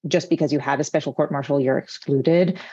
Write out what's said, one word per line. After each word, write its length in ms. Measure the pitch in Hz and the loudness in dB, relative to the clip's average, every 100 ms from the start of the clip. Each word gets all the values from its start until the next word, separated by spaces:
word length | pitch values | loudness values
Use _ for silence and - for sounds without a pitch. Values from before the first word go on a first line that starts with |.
| 156 | 0
"Just 220 | 175 - | -2 0
because 240 | 165 151 | 0 2
you 60 | 147 | 0
have 220 | 135 147 | 0 -2
a 40 | |
special 300 | 147 156 147 | 0 -2 -2
court 180 | 135 147 | -2 -2
martial, 260 | 143 135 143 | -2 0 0
you're 200 | 131 131 | 2 0
excluded." 800 | - - - 139 147 170 180 175 - | -4 -14 -2 0 4 4 4 0 -10